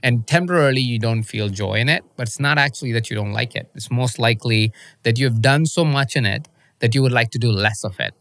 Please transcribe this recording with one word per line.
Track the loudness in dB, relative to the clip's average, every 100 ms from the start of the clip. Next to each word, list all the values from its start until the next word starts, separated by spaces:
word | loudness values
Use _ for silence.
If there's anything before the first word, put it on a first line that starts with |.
And | 2 0 2
temporarily, | 0 2 2 4 2
you | 0 0
don't | 0 -2
feel | -4 -4 -4
joy | -4 -2
in | 0 0
it. | 0 -4 -10
But | -8
it's | -4
not | 0 2
actually | 0 -2 -4
that | -4 -2
you | -4
don't | -4
like | -4 -4 -6
it. | -12
It's | -16 -6
most | -2 -2 0
likely | 0 0 0 2 2 -2 -20 _
that | -2 2
you've | 2 2
done | 4 4 2
so | 2
much | 0 0 0
in | -2
it | -2 -4 -8 _ _ _
that | 0
you | 2
would | 2
like | 2 0
to | 0
do | 0
less | 2 0 -2
of | -8 -6
it. | -8 _